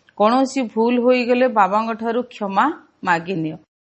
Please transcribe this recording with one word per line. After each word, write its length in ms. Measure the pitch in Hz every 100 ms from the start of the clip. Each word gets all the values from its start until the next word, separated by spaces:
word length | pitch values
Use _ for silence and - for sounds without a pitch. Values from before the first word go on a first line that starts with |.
| _ -
କୌଣସି 440 | 214 254 262 269
ଭୁଲ 320 | 220 220 233 247
ହୋଇଗଲେ 460 | 240 254 240 247 254
ବାବାଙ୍କ 420 | 214 185 208 226
ଠାରୁ 300 | 220 226 233
କ୍ଷମା 440 | 240 - 202 196 269 359 - -
ମାଗିନିଅ। 520 | 185 170 170 175 156 165 _ _ _